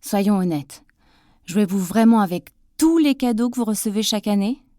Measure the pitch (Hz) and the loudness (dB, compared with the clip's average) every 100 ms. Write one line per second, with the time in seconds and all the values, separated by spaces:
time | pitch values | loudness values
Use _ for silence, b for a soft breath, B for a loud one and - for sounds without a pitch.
0 | - 202 196 202 185 156 139 - _ _ | -4 -2 2 2 0 -4 -6 -18 _ _
1 | _ _ _ _ - 180 208 196 180 220 | _ _ _ _ -8 -2 -2 -2 -2 2
2 | 226 226 196 175 - _ _ _ 320 330 | 4 4 2 -4 -10 _ _ _ 2 4
3 | 294 269 247 220 240 247 226 214 - 202 | 2 2 -2 0 -2 -2 -4 -2 -4 -4
4 | 214 214 202 202 196 262 _ | -2 -4 -2 -2 -2 -4 _